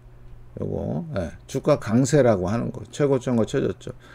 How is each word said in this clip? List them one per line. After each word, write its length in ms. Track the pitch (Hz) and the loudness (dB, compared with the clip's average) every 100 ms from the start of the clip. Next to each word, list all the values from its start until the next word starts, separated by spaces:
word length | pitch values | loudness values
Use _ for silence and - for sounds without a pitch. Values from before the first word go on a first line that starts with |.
| - - - - - - | -20 -20 -18 -18 -16 -8
요거, 460 | 101 98 95 127 170 151 | -6 -4 -4 -4 -4 -6
예, 140 | - - - | -6 -10 -8
주가 320 | 135 - 139 | -4 2 2
강세라고 680 | - 113 131 151 123 101 90 | 4 2 4 6 6 4 2
하는 240 | 117 117 | -2 -4
거, 100 | - - | -8 -14
최고점과 540 | - 143 135 131 120 | -2 0 2 2 0
쳐졌죠. 480 | 107 139 123 92 - - - | 0 0 -2 -4 -10 -16 -18